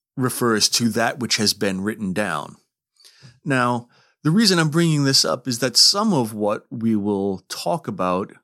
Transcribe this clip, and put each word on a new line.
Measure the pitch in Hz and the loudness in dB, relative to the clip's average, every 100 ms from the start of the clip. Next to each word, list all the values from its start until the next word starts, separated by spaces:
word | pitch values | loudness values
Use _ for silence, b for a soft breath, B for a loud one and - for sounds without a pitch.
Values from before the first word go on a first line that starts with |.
| _ - | _ -4
refers | 127 - 120 107 - | -4 0 0 2 0
to | - 117 | 0 0
that | 110 117 143 | 0 -2 -2
which | 113 - | -4 -2
has | 101 | -2
been | - 101 92 | 0 -2 -2
written | 101 - 98 | -6 -6 -6
down. | 90 101 78 - - _ _ _ _ b b b b | -4 -4 -6 -8 -18 _ _ _ _ b b b b
Now, | - 131 123 120 117 b b b | -4 0 0 -2 -6 b b b
the | 147 | 0
reason | 185 220 180 | 4 4 4
I'm | 156 | 2
bringing | 156 170 151 | 2 2 2
this | 139 139 | 2 2
up | - - 131 | 0 -2 -4
is | 117 | -4
that | 131 - | 0 4
some | - 196 220 | 4 4 2
of | 160 113 | 2 0
what | 110 104 110 - | -2 -2 -2 -6
we | 127 113 107 | -4 0 0
will | 101 101 98 92 - | 0 0 -2 -4 -8
talk | - 175 175 147 | -8 -4 -4 -4
about | 95 92 90 113 - | -4 0 0 -4 -12